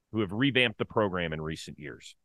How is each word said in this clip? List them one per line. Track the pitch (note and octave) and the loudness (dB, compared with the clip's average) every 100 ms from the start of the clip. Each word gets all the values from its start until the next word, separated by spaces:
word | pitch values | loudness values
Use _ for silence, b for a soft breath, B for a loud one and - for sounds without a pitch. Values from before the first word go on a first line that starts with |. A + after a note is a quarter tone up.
| _ | _
who | G#2+ | -2
have | G2 | -2
revamped | G#2 C#3 B2+ B2 - | 2 2 4 4 2
the | A#2+ | -2
program | A#2 G#2 F2+ E2 | 2 2 2 -2
in | D#2 | -2
recent | D#2 D#2+ - C#2+ | -4 -6 -10 -12
years. | D2 A#1+ - - | -12 -14 -16 -20